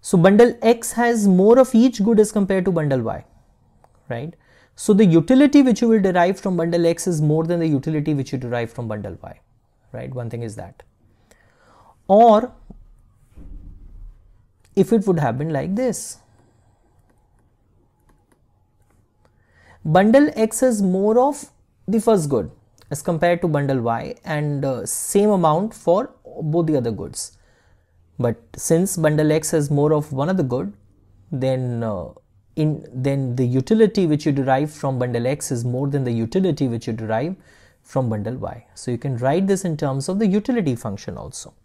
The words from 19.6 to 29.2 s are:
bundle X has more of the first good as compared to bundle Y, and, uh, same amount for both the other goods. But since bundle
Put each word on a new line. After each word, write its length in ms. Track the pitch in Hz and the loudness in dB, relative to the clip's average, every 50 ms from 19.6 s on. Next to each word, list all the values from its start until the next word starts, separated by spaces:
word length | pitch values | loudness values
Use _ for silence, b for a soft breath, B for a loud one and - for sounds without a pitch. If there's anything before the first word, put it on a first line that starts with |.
| b b b b b | b b b b b
bundle 460 | 156 156 180 196 214 226 277 294 302 - | 2 4 4 6 6 6 6 6 4 2
X 240 | 220 220 220 220 - | 0 -2 -2 0 0
has 200 | 262 262 240 208 | 0 2 2 2
more 380 | 196 185 180 185 196 214 220 240 | 0 0 0 2 0 2 2 2
of 320 | 254 285 294 - - - _ _ _ _ _ _ _ - | 2 2 0 -4 -12 -20 _ _ _ _ _ _ _ -2
the 120 | 196 226 | -2 0
first 280 | 208 233 226 196 156 143 | 2 2 2 2 0 0
good 240 | 135 113 92 76 - _ _ _ _ _ - _ | -2 -2 -2 -4 -12 _ _ _ _ _ -14 _
as 120 | 151 - - | -12 -8 -4
compared 380 | - 170 156 170 175 175 170 | -4 -2 0 0 0 0 0
to 80 | 170 170 | -2 -2
bundle 320 | 151 143 143 139 135 131 | -2 0 0 0 -2 -2
Y, 340 | 113 117 117 117 - - - - _ | -2 -2 -4 -4 -6 -10 -14 -14 _
and, 400 | - 156 151 151 147 147 143 131 | -6 -6 -4 -2 -4 -4 -4 -4
uh, 220 | 135 131 117 - | -4 -4 -6 -6
same 440 | - - - - - - 202 202 208 | -8 -8 -8 -8 -2 0 2 2 2
amount 440 | 208 185 170 156 151 165 196 226 - | 2 2 2 2 2 2 0 -4 -8
for 400 | - - - 170 196 254 - - _ _ - - - | -6 0 0 0 0 0 -6 -12 _ _ -20 -14 -10
both 260 | 156 151 151 170 170 | -6 -2 -2 0 0
the 100 | 160 151 | 2 0
other 160 | 139 117 113 107 | 0 0 -2 -6
goods. 440 | 92 92 82 - - - - _ _ _ _ _ _ _ _ _ _ _ _ _ _ _ _ _ - | -6 -10 -12 -12 -12 -14 -14 _ _ _ _ _ _ _ _ _ _ _ _ _ _ _ _ _ -4
But 200 | 123 117 113 - _ _ - | -4 -4 -4 -4 _ _ -18
since 400 | - - - 170 165 180 190 - | -12 -2 0 2 2 2 -2 -2
bundle 360 | - 156 151 151 151 | 0 0 0 2 2